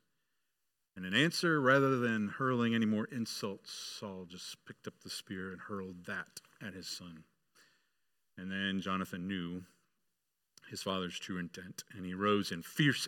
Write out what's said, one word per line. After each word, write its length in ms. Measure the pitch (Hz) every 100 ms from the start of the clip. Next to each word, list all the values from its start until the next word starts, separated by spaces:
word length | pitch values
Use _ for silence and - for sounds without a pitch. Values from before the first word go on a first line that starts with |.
| _ _ _ _ _ _ _ _ _ -
And 100 | 92
in 80 |
answer, 480 | 107 160 - 175 156
rather 360 | 127 139 135 131
than 320 | 120 110 101
hurling 440 | - 135 123 117
any 140 | 117 110
more 180 | 107 113
insults, 640 | 123 110 - 107 98 -
Saul 540 | - - - 104 95 87
just 400 | 90 - - -
picked 220 | - -
up 120 | -
the 100 | 90
spear 420 | - - 95 95
and 100 | 90
hurled 440 | - 101 92 90 87
that 360 | 95 - - - _
at 140 | 107
his 140 | 92 85
son. 360 | - 90 80 - _ _ _ _ _ _ _ _ _ _ -
And 140 | 92
then 300 | 95 98 95
Jonathan 460 | 95 95 92 92 92
knew 380 | 95 87 90 90 _ _ _ _ _ _ _ _ - -
his 140 | 107
father's 380 | 101 95 90 -
true 180 | - 92
intent, 460 | 87 - 92 - -
and 140 | 101 92
he 100 | 92
rose 360 | 104 104 95
in 120 | 85
fierce 440 | - - 147 123